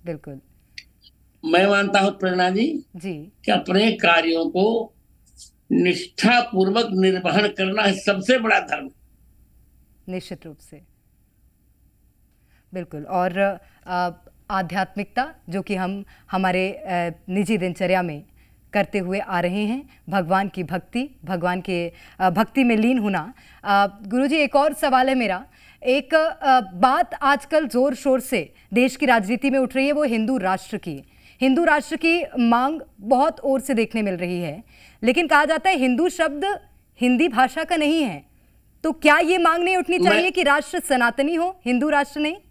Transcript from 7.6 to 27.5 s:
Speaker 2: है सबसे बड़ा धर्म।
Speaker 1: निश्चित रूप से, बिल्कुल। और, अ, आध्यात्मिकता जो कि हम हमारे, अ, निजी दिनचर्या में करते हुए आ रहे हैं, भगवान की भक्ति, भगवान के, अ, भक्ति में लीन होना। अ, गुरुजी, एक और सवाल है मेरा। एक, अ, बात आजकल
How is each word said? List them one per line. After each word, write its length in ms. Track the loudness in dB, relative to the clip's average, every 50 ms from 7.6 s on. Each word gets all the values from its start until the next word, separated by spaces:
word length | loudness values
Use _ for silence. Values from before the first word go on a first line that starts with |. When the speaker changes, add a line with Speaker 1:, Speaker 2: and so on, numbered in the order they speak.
| -4 -4 -2 0 0
Speaker 2:
है 160 | 0 0 0
सबसे 380 | 0 -2 -2 -2 2 0 0
बड़ा 220 | 2 2 2 0 0
धर्म। 300 | 0 -2 -8 -8 -8 -14 _ _ _ _ _ _ _ _ _ _ _ _ _ _ _ _ _ _ _ _ _ _ _ -10
Speaker 1:
निश्चित 360 | -10 -10 -10 -10 -16 -16 -16
रूप 120 | -20 -20
से, 240 | _ -20 -20 -20 -20 _ _ _ _ _ _ _ _ _ _ _ _ _ _ _ _ _ _ _ _ _ _ _ _ _ _ _ _ _ _ _ _ _ _ _ _ _ _ -12
बिल्कुल। 280 | -12 -12 -10 -12 -14 -10
और, 560 | -4 -2 -2 -2 -2 0 0 0 0 0 -4 -14 _ _ _ _
अ, 240 | -6 -4 -2 -2 -4 -6 -10 _ -20 _ _ _ _
आध्यात्मिकता 840 | -4 -4 -4 -2 -2 -4 -4 -4 -6 -10 -10 -6 -4 -4 -4 -4 -8 -20 _ -8
जो 120 | -8 -8
कि 140 | -4 -4 -4
हम 300 | -4 -4 -4 -6 -8 -12 -16 -20 -20 _ _
हमारे, 380 | -4 0 0 0 0 0 -2 -2
अ, 140 | -6 -8 -8 -6 -4 -4 -4 -4 -8 -12 _ -6
निजी 280 | -4 -4 0 0 -2
दिनचर्या 440 | -2 -2 -4 -4 -4 -2 0 0 0
में 220 | 0 -4 -8 -10 -14 _ _ -20 _ _ _ _ _ _ -2
करते 240 | -2 -2 0 -2
हुए 220 | -4 -4 -2 -4 -6
आ 200 | -4 -4 -2 -2
रहे 260 | -2 0 -2 -2 -2
हैं, 240 | -2 -4 -6 -8 -14 -20 _ _ -4
भगवान 380 | -2 -2 0 2 0 0 0
की 160 | -2 -4 -8 -8
भक्ति, 560 | -6 -6 -8 -8 -6 -6 -6 -6 -6 -10 -16 -10
भगवान 360 | -8 -6 -2 -2 -2 -2 -2
के, 300 | -4 -4 -4 -4 -4 -6 -10 -14 -20 -20 -6 0
अ, 100 | 0 2
भक्ति 340 | 2 2 0 0 2 2 2
में 140 | 4 4
लीन 200 | 4 4 2 2
होना। 360 | 2 0 0 -2 -2 -4 -6 -14 -20 -20 -20 -20 -12 -2
अ, 240 | 2 4 4 4 2 0 -10 -10
गुरुजी, 280 | -4 -2 0 0 2 2
एक 200 | 0 0 2 2
और 180 | 2 2 2 0
सवाल 360 | 0 0 2 2 4 2 2
है 60 | 2
मेरा। 300 | 0 0 -2 -2 -6 -8 -14 _ _ -20 -20 -20 _ -2
एक, 320 | 0 0 0 0 2 2
अ, 440 | 2 2 2 -2 -2 2 4 4 4 2 -2 -2
बात 400 | 2 2 4 4 2 0 -2 -4
आजकल 540 | -2 0 2 2 0 -2 0